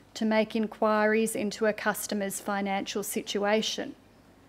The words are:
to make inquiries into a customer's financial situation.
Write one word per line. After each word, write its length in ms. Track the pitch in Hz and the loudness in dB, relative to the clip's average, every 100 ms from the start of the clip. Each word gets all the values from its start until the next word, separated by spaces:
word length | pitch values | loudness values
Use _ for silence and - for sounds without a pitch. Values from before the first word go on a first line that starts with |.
| - | -18
to 120 | - 220 | -2 2
make 320 | 220 214 226 | 2 2 0
inquiries 760 | 214 - 220 214 214 214 220 - | -2 0 2 4 4 4 2 0
into 300 | 208 - 220 | -4 0 0
a 80 | |
customer's 680 | 208 220 190 - 214 196 - | 2 -2 -2 -4 -4 -4 -4
financial 600 | - 196 202 196 - 214 | -4 -2 0 -2 -2 -6
situation. 920 | 196 220 - 208 202 220 208 - - - - - - - | -4 -6 -4 -2 2 2 2 -4 -8 -10 -20 -20 -20 -20